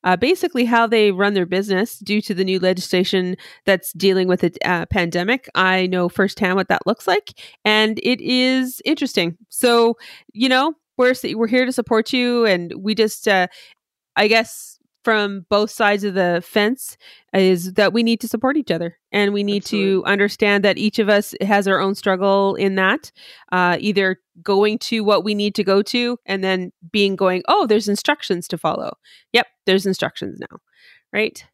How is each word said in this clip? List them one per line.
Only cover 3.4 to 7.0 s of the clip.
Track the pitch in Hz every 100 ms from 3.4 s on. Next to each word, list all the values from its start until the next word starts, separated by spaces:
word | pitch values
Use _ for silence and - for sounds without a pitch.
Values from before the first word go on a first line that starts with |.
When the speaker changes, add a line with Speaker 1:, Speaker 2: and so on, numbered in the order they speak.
| - - -
Speaker 1:
that's | 185 -
dealing | 165 190 190 185
with | 180
the, | 175 -
uh, | - 175 170
pandemic. | 185 170 175 180 254 - -
I | 185 185 185
know | 185 175
firsthand | - 196 - 185 190
what | 185
that | - -
looks | 233